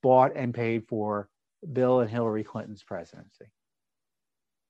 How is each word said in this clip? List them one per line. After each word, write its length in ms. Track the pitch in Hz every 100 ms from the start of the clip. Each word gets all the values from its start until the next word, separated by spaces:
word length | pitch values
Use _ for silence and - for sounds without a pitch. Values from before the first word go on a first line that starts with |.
bought 340 | 131 127 135
and 200 | 151 123
paid 340 | 120 113 117 110
for 400 | 113 104 104 101 _ _ _ 170
Bill 260 | 127 127 127
and 80 | 113
Hillary 340 | 120 113 107
Clinton's 400 | 104 113 107 104
presidency. 600 | - 92 85 - 98 _ - _ _ _ _ _ _ _ _ _ _ _